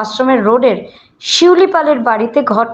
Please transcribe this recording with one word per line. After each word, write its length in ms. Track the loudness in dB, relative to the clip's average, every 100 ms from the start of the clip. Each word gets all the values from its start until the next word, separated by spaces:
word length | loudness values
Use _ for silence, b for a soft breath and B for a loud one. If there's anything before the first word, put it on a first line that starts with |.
আশ্রমের 380 | -2 -4 0 0
রোডের 340 | 2 2 0 -2 -8 B B B
শিউলিপালের 800 | -6 2 4 4 2 0 0 0
বাড়িতে 400 | 0 -2 -2 -2 0
ঘর 140 | -2 -2